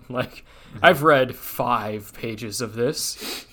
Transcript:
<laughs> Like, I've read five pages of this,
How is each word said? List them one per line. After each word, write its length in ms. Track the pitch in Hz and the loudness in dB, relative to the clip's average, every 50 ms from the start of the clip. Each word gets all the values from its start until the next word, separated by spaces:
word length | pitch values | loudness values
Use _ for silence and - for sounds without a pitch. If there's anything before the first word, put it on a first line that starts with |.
| - | -16
<laughs> 40 | - | -10
Like, 340 | 123 123 123 - - - - - - - - - - 104 - | -6 -6 -6 -6 -8 -18 -20 -20 -20 -20 -20 -18 -8 4 6
I've 200 | 170 185 139 143 | 6 6 6 6
read 320 | 160 151 135 131 120 - | 6 6 6 4 2 -2
five 760 | - - - - - 127 123 120 117 107 110 107 107 104 - - | -10 -12 -14 -6 -4 0 0 0 0 -2 -4 -6 -8 -10 -12 -14
pages 460 | - - 113 110 101 120 107 98 - | -10 -8 -8 -8 -8 -10 -8 -6 -6
of 140 | 123 107 101 | -6 -6 -2
this, 720 | 113 120 135 156 - - - - - - - - - - _ | -2 -2 -2 -2 -4 -6 -8 -8 -8 -10 -10 -10 -12 -14 _